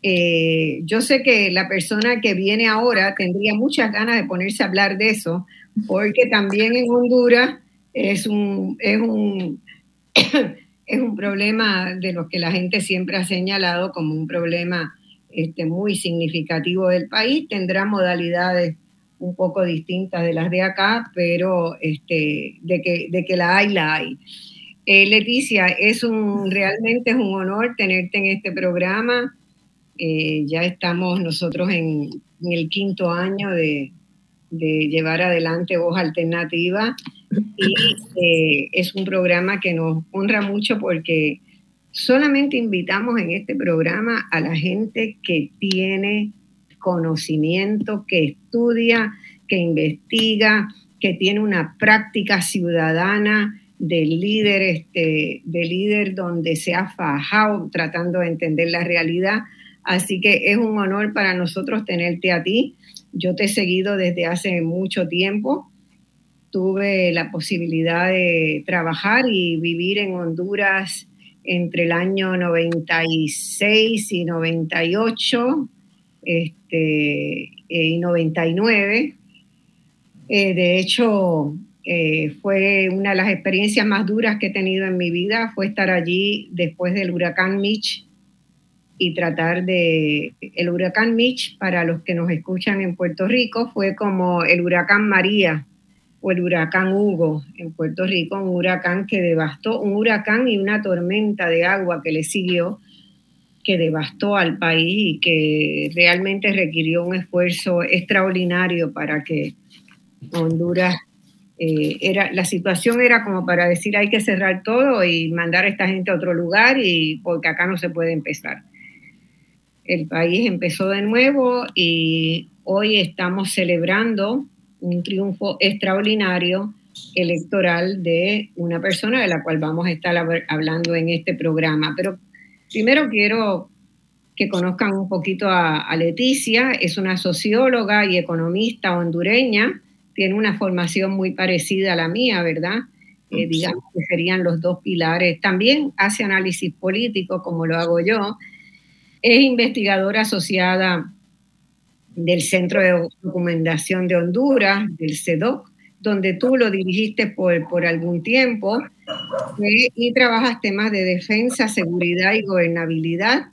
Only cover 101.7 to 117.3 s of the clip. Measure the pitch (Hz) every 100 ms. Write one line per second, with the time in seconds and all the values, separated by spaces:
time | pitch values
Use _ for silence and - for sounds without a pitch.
101.7 | 196 180 165 151 156 160 202 180 175 170
102.7 | 208 _ - - _ _ _ _ _ -
103.7 | 185 160 156 147 - 202 202 175 - 165
104.7 | 160 160 196 202 147 175 160 156 151 151
105.7 | 151 147 165 175 180 190 196 202 190 175
106.7 | 160 160 170 175 185 180 180 180 175 -
107.7 | 175 175 185 180 196 190 185 180 175 185
108.7 | 175 160 - 151 151 147 156 147 - _
109.7 | - _ - _ _ - 170 165 165 175
110.7 | 175 180 175 - _ - _ _ _ 165
111.7 | 156 151 - 190 190 196 185 180 190 185
112.7 | 180 - 233 247 233 214 185 175 175 175
113.7 | 175 208 208 202 214 208 185 190 185 202
114.7 | 233 269 240 180 165 165 170 170 175 202
115.7 | - 190 190 185 185 180 170 170 196 233
116.7 | 269 208 170 156 156 175